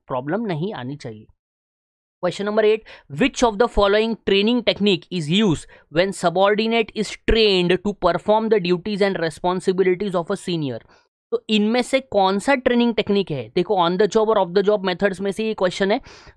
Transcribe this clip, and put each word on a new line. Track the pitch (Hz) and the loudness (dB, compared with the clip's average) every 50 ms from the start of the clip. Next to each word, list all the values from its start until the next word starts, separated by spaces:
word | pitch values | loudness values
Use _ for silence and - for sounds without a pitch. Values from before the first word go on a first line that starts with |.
| _ | _
प्रॉब्लम | - 139 127 135 143 175 220 240 | -8 -8 -6 -4 -4 -4 -4 -4
नहीं | 202 170 147 170 208 208 | -4 -4 -4 -6 -6 -8
आनी | 139 123 127 143 | -8 -10 -10 -12
चाहिए। | 147 - 123 110 107 107 _ _ _ _ _ _ _ _ _ _ _ _ _ _ _ _ _ _ _ - | -12 -12 -14 -16 -16 -20 _ _ _ _ _ _ _ _ _ _ _ _ _ _ _ _ _ _ _ -6
Question | 175 - - 202 | -4 -4 -4 -6
number | 208 208 220 214 | -4 0 2 2
eight, | 214 220 214 - - - - _ - 143 147 | 2 2 0 -2 -10 -20 -20 _ -10 -4 -2
which | 254 277 - - 247 | -2 0 0 0 0
of | 233 208 196 | 2 2 2
the | 240 233 | 0 0
following | - 214 202 196 202 214 220 226 220 - _ | 2 2 2 4 4 2 2 0 -4 -4 _
training | - 196 196 208 226 247 247 202 | 0 2 2 2 2 2 0 0
technique | 208 180 - 196 208 185 - - - 180 | 0 0 2 2 2 2 0 -2 -6 -8
is | 180 151 143 | -6 -2 0
used | 175 202 226 196 147 - - - - - _ _ 143 | 0 2 2 2 0 0 -4 -12 -20 -20 _ _ -2
when | 160 185 196 185 | 0 0 0 -2
subordinate | - 196 170 165 185 196 202 214 202 220 220 233 233 220 - - | -2 -2 0 2 2 2 2 2 2 0 0 0 0 -2 -2 -4
is | 208 202 - - - _ - | -6 -6 -6 -8 -4 _ 0
trained | 220 226 220 208 190 180 175 170 180 180 - | 2 4 4 4 4 2 2 2 0 0 -2
to | 208 202 - - | -4 -4 0 0
perform | 175 170 - - 208 214 220 220 220 226 | 0 0 0 0 0 2 2 2 2 0
the | 214 175 | 0 2
duties | 180 180 170 170 214 208 190 202 | 0 -2 -2 -2 -4 -2 0 0
and | 196 185 170 165 | 0 0 -2 -4
responsibilities | 160 - - - 180 185 190 - 196 185 180 196 185 180 170 208 202 175 180 | -6 -4 -4 -4 -4 -2 -2 -2 0 0 2 2 0 0 0 -2 -4 -4 -4
of | 165 - | -4 -4
a | 202 - - | -6 -6 -6
senior? | 196 175 160 151 131 117 110 - _ _ _ _ _ _ _ _ _ | -4 -4 -4 -4 -4 -6 -8 -12 _ _ _ _ _ _ _ _ _
तो | 233 226 - - | -8 -6 -2 0
इनमें | 214 214 208 214 233 247 | 0 2 2 2 0 0
से | 240 - - 269 | -2 0 -2 -4
कौन | 262 - - 202 190 190 196 202 | -4 -2 0 0 2 2 0 0
सा | - 277 277 | 0 0 0
ट्रेनिंग | 254 254 247 247 240 240 240 226 | 0 0 0 2 2 2 2 0
टेक्निक | - 196 - 202 202 185 - | 0 0 0 0 0 -2 -2
है? | 151 131 110 110 - | -4 -8 -8 -4 -2
देखो, | 180 175 - 214 | -2 -2 0 2
on | 185 170 170 180 185 | 2 2 2 2 2
the | 214 | 2
job | 190 - 220 214 | 2 2 2 2
और | 214 220 208 | 2 2 2
off | 190 175 175 | 0 0 0
the | 202 190 | 0 2
job | 202 208 202 185 190 | 2 2 0 0 -2
methods | 180 165 196 202 185 - | -2 0 -2 -2 -2 -2
में | 196 196 | -6 -6
से | 190 - 220 | -4 -4 -4
ये | 220 214 | -4 -2
क्वेश्चन | - 190 180 - - 202 196 | 0 -2 -2 0 0 0 0
है, | 214 269 - - - - - - - | 0 -2 -4 -8 -20 -20 -20 -20 -18